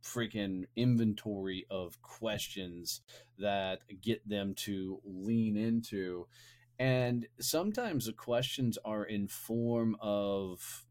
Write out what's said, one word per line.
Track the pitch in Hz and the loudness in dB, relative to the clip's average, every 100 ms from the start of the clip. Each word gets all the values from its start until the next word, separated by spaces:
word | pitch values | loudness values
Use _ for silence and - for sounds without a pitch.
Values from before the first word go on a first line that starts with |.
freaking | - 120 110 113 101 92 92 - | -6 -2 -2 0 0 0 -4 2
inventory | 123 120 113 104 - 101 95 92 - | 6 6 6 2 -2 -4 -2 -4 -4
of | 95 90 - | -6 -6 -10
questions | - - 110 104 - - 90 87 85 - _ - - - | -20 -6 -4 -2 -4 -6 -8 -8 -8 -8 _ -20 -20 -4
that | 101 101 95 92 _ 98 | 0 2 0 -2 _ -8
get | 95 113 104 | 0 0 0
them | 104 98 | -2 -2
to | 98 - 98 95 95 | -4 -4 -2 -2 -6
lean | 101 92 98 117 110 104 | -8 -8 0 2 4 2
into. | 113 117 113 101 92 90 87 - - - _ _ | 2 0 0 -4 -2 -4 -8 -16 -20 -20 _ _
And | 131 127 123 123 117 - | 2 4 4 0 -2 -6
sometimes | - 156 190 214 240 156 113 | 0 0 2 0 0 0 -2
the | |
questions | 110 - 120 127 - 123 107 110 | -6 0 2 2 0 0 0 -2
are | 107 104 | -2 0
in | 107 98 | -2 -2
form | - - 113 117 117 113 107 | -6 -4 0 2 4 2 2
of | 110 101 101 98 95 90 - - - | 2 2 2 0 -2 -6 -10 -12 -16